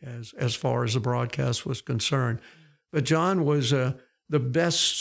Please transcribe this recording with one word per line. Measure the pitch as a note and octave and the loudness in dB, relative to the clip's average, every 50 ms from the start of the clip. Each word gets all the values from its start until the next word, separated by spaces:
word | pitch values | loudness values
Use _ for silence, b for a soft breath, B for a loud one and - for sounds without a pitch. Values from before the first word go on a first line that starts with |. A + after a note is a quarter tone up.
as, | - C3 A#2+ A#2 A2+ - - - | -14 -14 -12 -12 -14 -12 -6 -4
as | C3+ A#2+ A2 | -2 -2 -2
far | - - B2+ A#2+ B2 B2 | 0 0 0 0 0 0
as | A2 A2+ | 0 0
the | B2+ | 0
broadcast | A2 B2 B2 B2 B2 A#2+ - C#3 C3+ B2 A#2+ - - | 0 0 -2 -2 -2 -4 -2 -2 -2 -2 -2 -2 -4
was | - B2 - | -6 -8 -6
concerned. | - - B2 A2 - - D3 C3+ B2+ A#2+ A2+ - B B B B B B B B B B | -4 -4 -2 0 0 0 0 0 0 0 -2 -4 B B B B B B B B B B
But | - D3+ | -2 -2
John | B2 C#3+ D#3+ D#3+ E3+ F#3 G3 F3+ D#3 | 0 2 2 2 2 2 2 2 2
was, | D3 D3 D3 B2+ A#2+ | 2 2 2 2 2
uh, | C#3+ C3 B2+ B2+ B2+ B B B B B B - | 2 2 2 0 -2 B B B B B B -2
the | D3+ C#3+ | 0 0
best | B2+ B2 B2 E3 E3+ E3+ - - - - - - | 0 0 0 2 2 2 2 2 2 2 2 2